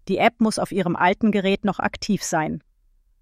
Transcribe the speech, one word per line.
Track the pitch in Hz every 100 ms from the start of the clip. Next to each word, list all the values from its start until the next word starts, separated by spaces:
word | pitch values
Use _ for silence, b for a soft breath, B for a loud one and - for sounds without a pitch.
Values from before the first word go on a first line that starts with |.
| -
die | 190
App | 214 -
muss | 220 -
auf | 180
Ihrem | 190 175 -
alten | 180 202 220
Gerät | 208 190 196 202
noch | 175
aktiv | 208 - - 196
sein. | - 165 151 160 - _ _ _ _ _